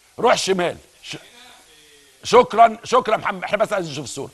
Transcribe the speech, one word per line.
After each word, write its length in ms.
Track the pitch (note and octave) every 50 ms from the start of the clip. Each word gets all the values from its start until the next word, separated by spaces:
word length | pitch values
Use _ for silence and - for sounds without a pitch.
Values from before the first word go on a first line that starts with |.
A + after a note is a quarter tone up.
| _ _ _ -
روح 160 | F3+ A#3 -
شمال. 420 | E3+ - F#3+ F#3+ F#3 F3 D#3+ A#2 D#2+ - _ _ _
ش-، 140 | - - - - - - - A#3+ - - - - _ _ _ _ _ _ _ _ _ _ _ _ -
شكرا، 540 | - - A#3+ A#3 A#3+ - G#3 A#3 A3+ A3 - -
شكرا 280 | - A3+ B3+ - G#3+
يا 60 | G#3+ G3
محمد، 240 | - - G3+ F#3 -
احنا 140 | - G3+ G3+
بس 140 | - -
عايزين 200 | G#3 G3 F3 D#3+
نشوف 120 | C3+ C#3 C#3+
الصورة. 260 | A2 - C3+ C3+ C3+